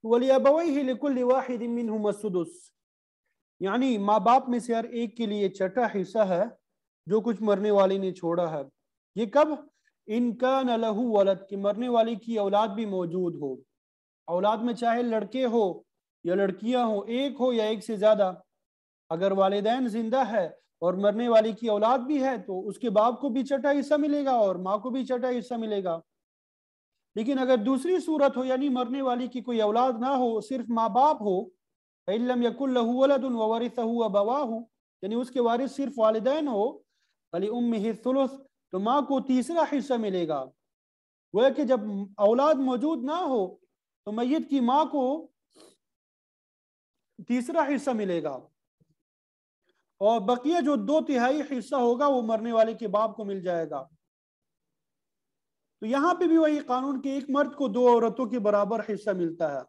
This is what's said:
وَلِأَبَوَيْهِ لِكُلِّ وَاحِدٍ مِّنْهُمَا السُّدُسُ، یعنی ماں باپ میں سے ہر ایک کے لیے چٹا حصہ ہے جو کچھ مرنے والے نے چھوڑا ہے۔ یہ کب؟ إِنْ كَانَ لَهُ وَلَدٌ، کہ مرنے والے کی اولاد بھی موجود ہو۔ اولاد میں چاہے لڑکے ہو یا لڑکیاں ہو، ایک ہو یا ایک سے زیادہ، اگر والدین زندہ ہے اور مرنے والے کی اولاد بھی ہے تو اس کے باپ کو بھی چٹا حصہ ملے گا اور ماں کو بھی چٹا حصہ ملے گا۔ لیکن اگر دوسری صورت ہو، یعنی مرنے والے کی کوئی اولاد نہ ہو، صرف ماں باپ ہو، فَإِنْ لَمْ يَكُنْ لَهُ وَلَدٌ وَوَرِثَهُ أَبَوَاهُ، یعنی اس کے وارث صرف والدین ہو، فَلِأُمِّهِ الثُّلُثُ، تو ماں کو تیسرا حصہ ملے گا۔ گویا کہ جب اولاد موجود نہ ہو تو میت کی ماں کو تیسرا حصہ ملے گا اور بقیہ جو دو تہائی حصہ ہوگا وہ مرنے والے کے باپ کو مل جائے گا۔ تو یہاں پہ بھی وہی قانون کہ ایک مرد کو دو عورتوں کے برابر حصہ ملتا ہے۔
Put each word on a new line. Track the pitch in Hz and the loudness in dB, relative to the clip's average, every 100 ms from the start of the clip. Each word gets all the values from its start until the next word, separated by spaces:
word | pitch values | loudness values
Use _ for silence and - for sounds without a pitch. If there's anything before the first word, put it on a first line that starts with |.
وَلِأَبَوَيْهِ | 220 240 262 262 262 311 339 277 | 2 2 4 6 6 4 2 0
لِكُلِّ | 262 247 285 254 | -2 -2 -2 0
وَاحِدٍ | 247 254 254 240 233 | 2 2 0 -6 -4
مِّنْهُمَا | 233 233 214 208 | -4 -4 -2 -2
السُّدُسُ، | 208 214 180 160 - - _ _ _ _ _ _ _ _ _ | -2 -4 -4 -4 -10 -20 _ _ _ _ _ _ _ _ _
یعنی | 190 226 262 220 | -2 0 0 0
ماں | 202 214 | 2 4
باپ | 202 262 262 | 6 4 2
میں | 240 | -4
سے | 240 226 | -2 -4
ہر | |
ایک | 233 240 233 - | -4 -6 -6 -4
کے | 226 | -4
لیے | 208 190 | -2 -2
چٹا | 190 190 196 226 202 | -2 -4 0 -2 -2
حصہ | 185 226 | -4 0
ہے | 196 175 226 - _ _ _ _ - | 2 2 -2 -6 _ _ _ _ -2
جو | 214 | 0
کچھ | 220 190 | 0 -2
مرنے | 214 196 208 | 0 0 4
والے | 202 190 196 | 4 4 2
نے | 190 | -4
چھوڑا | 180 170 170 170 | -4 -4 -2 -2
ہے۔ | 156 135 _ _ _ _ 190 | -4 -10 _ _ _ _ -6
یہ | 226 | 0
کب؟ | 285 311 285 - _ _ _ - | 2 2 0 -10 _ _ _ -6
إِنْ | 233 240 233 | -2 -2 0
كَانَ | 254 269 254 | 0 2 0
لَهُ | 226 226 208 | 0 -2 -2
وَلَدٌ، | 247 208 196 190 - | 2 4 4 2 -4
کہ | 196 | -4
مرنے | 202 208 247 | -2 -2 0
والے | 233 226 226 | 2 2 -2
کی | - 226 | -6 -2
اولاد | 196 202 220 | 0 2 0
بھی | 202 220 | -2 -4
موجود | 185 175 180 175 151 | -4 -4 -4 -4 -4
ہو۔ | 143 127 _ _ _ _ _ _ - | -8 -10 _ _ _ _ _ _ -6
اولاد | 180 202 220 | 0 2 0
میں | 240 | -2
چاہے | 240 233 233 | -2 0 0
لڑکے | 240 220 208 254 247 | 0 -2 -4 -2 0
ہو | 233 196 165 _ _ _ _ | 2 0 -2 _ _ _ _
یا | 165 190 | -2 0
لڑکیاں | 196 190 220 247 233 | 0 -2 -2 0 0
ہو، | 208 | -2
ایک | 214 240 285 202 | -2 -2 -2 0
ہو | 254 | 0
یا | 233 | 0
ایک | 214 220 | 0 -4
سے | - 208 | -6 2
زیادہ، | 214 208 190 175 _ _ _ _ _ _ _ | 4 6 2 -2 _ _ _ _ _ _ _
اگر | 165 196 | 0 0
والدین | 196 196 202 208 254 247 | 4 2 2 0 0 -2
زندہ | 220 220 262 233 | -2 0 0 0
ہے | 220 165 - _ _ | 0 -2 -6 _ _
اور | 170 | -2
مرنے | 185 202 208 240 | 2 2 2 4
والے | 226 220 | 4 4
کی | 208 233 | -2 -2
اولاد | 208 220 254 | 2 2 2
بھی | 247 294 | 0 0
ہے | 262 240 190 | 0 -4 -8
تو | 185 208 | -8 -8
اس | 165 | -6
کے | 240 | 0
باپ | 202 226 233 | 4 4 2
کو | 285 | -4
بھی | 240 247 | -4 -2
چٹا | 277 277 285 | -2 0 0
حصہ | 285 | 0
ملے | 302 302 294 269 | 0 2 0 0
گا | |
اور | 247 202 180 | 2 2 0
ماں | 185 208 | -4 -4
کو | 247 | -4
بھی | 262 254 | -6 -4
چٹا | 254 254 247 | -4 -2 -4
حصہ | 247 | -6
ملے | 240 220 202 | -8 -4 -4
گا۔ | 185 165 _ _ _ _ _ _ _ _ _ _ _ 208 | -4 -6 _ _ _ _ _ _ _ _ _ _ _ -6
لیکن | 226 269 | -2 0
اگر | 254 254 | 2 2
دوسری | 214 269 330 370 | 2 0 0 -2
صورت | - 311 277 262 | 0 2 2 2
ہو، | 262 | -2
یعنی | 254 285 | 0 0
مرنے | 247 240 277 | -2 -2 -2
والے | 269 247 254 | -2 -2 -4
کی | 254 | -8
کوئی | 254 233 | -4 0
اولاد | 208 226 262 226 | 2 2 2 0
نہ | 254 | -2
ہو، | 269 247 220 | 0 0 -2
صرف | 208 262 233 | -4 -8 -4
ماں | 226 226 | -2 2
باپ | 214 294 269 | 4 4 4
ہو، | 208 185 233 _ _ _ _ _ - | 0 -2 -4 _ _ _ _ _ -4
فَإِنْ | 214 247 | -2 0
لَمْ | 247 | 0
يَكُنْ | 240 240 269 | 0 0 -2
لَهُ | 247 233 247 | 0 0 2
وَلَدٌ | 269 269 | 4 2
وَوَرِثَهُ | 262 233 220 226 233 247 226 233 220 | 0 -2 0 0 -2 -4 -2 0 0
أَبَوَاهُ، | 202 202 269 262 226 240 _ _ _ | 0 2 0 -2 -6 -10 _ _ _
یعنی | 190 233 | -6 -4
اس | 247 | -4
کے | 254 | 0
وارث | 233 240 269 - | 0 0 -2 -4
صرف | 269 240 | -6 2
والدین | 220 220 226 302 294 | 2 2 0 0 -2
ہو، | 208 233 - _ _ _ _ _ | -2 -2 -4 _ _ _ _ _
فَلِأُمِّهِ | 170 202 240 240 220 220 | -6 -4 -2 -2 0 -2
الثُّلُثُ، | 214 247 269 262 269 - _ _ | -2 -2 0 0 -4 -20 _ _
تو | 185 | -4
ماں | 208 277 | 0 0
کو | 262 269 | 2 -2
تیسرا | 262 254 247 339 294 285 | 0 0 0 0 0 -2
حصہ | - | -2
ملے | 240 214 185 165 | -2 -2 -2 -2
گا۔ | 147 131 _ _ _ _ _ _ _ _ | -4 -6 _ _ _ _ _ _ _ _
گویا | 196 262 | 2 2
کہ | 269 | 2
جب | 254 254 214 196 202 - | 0 0 -2 -8 -8 2
اولاد | 208 240 294 269 | 4 4 4 2
موجود | 262 247 294 330 | 0 0 -2 -2
نہ | 254 | -4
ہو | 330 349 247 185 - _ _ _ _ - | -4 -2 -2 -2 -8 _ _ _ _ -8
تو | |
میت | 214 247 320 - | -4 -2 -2 0
کی | 277 | 0
ماں | 240 277 311 | 2 2 2
کو | 294 254 311 - _ _ _ - _ _ _ _ _ _ _ _ _ _ _ _ _ _ - 170 | -2 -2 -4 -8 _ _ _ -20 _ _ _ _ _ _ _ _ _ _ _ _ _ _ -20 -4
تیسرا | 247 240 330 277 285 | -4 0 -2 0 0
حصہ | 277 | -2
ملے | 226 196 170 | -2 -2 -2
گا | 151 131 - _ _ _ _ _ _ _ _ _ _ _ _ _ _ _ | -4 -8 -14 _ _ _ _ _ _ _ _ _ _ _ _ _ _ _
اور | 202 233 | 2 2
بقیہ | 196 247 269 349 277 | 2 0 2 0 2
جو | 277 | 0
دو | 202 311 | 2 0
تہائی | 254 254 247 302 | 2 0 2 0
حصہ | - 262 - 277 | -2 -6 -4 0
ہوگا | 240 240 285 | 2 2 2
وہ | 254 | 2
مرنے | 220 220 233 | 0 -2 0
والے | 226 220 | 2 2
کے | 220 220 | 0 -2
باپ | 202 220 220 | 0 -2 -4
کو | 202 | -8
مل | 196 | -6
جائے | 180 170 160 | -4 -4 -4
گا۔ | 143 135 _ _ _ _ _ _ _ _ _ _ _ _ _ _ _ _ _ _ _ | -8 -12 _ _ _ _ _ _ _ _ _ _ _ _ _ _ _ _ _ _ _
تو | 220 | -4
یہاں | 269 330 | 0 2
پہ | 349 349 | 2 4
بھی | 330 | 4
وہی | 311 294 | 4 2
قانون | - 247 269 262 | -2 -2 -2 -4
کہ | 277 | -4
ایک | 277 262 | -6 -2
مرد | 269 285 - | 0 0 0
کو | 262 | -2
دو | 214 247 | 4 6
عورتوں | 240 226 - 240 | 6 4 0 -4
کے | 247 | 0
برابر | 208 202 202 226 | 2 2 2 -2
حصہ | 214 202 - | -4 -6 -4
ملتا | 190 170 165 156 | -2 -2 -2 -4
ہے۔ | 135 | -4